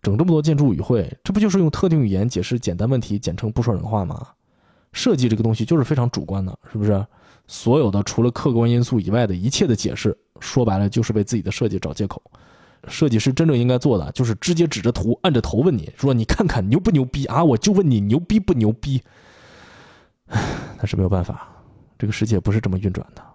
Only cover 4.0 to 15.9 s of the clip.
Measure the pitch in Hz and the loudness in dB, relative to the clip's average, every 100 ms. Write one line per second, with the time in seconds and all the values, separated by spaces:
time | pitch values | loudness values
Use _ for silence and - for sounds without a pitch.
4 | 92 - - _ _ _ _ _ _ - | -4 -8 -14 _ _ _ _ _ _ -2
5 | 254 151 127 107 113 113 208 165 127 147 | 0 2 2 2 0 0 0 0 2 0
6 | 123 - 80 98 92 104 - 107 104 98 | 0 -2 -6 -6 -6 -10 -12 -2 2 0
7 | 107 _ _ _ _ - 117 143 120 98 | -2 _ _ _ _ -6 0 2 2 0
8 | 101 - 120 - 143 113 117 120 120 120 | -2 0 0 0 0 2 2 2 2 0
9 | 92 113 113 90 107 - 185 110 - - | 0 0 0 -2 -2 0 0 0 -2 -2
10 | 110 - _ - - 135 113 98 101 120 | -4 -4 _ -18 -4 0 2 2 0 0
11 | 110 107 98 117 95 - 113 95 80 - | 0 -2 0 -2 -4 -4 -2 -2 -6 -6
12 | 101 - _ - _ _ _ _ - - | -6 -6 _ -20 _ _ _ _ -16 -2
13 | 151 113 139 131 165 123 123 123 143 104 | 2 2 2 2 2 4 2 2 2 0
14 | 71 - 120 104 - 170 170 - 113 - | -2 -2 -2 -2 -2 0 0 0 -2 0
15 | 104 - 185 127 - 104 170 120 78 | -2 0 0 0 0 0 2 0 -6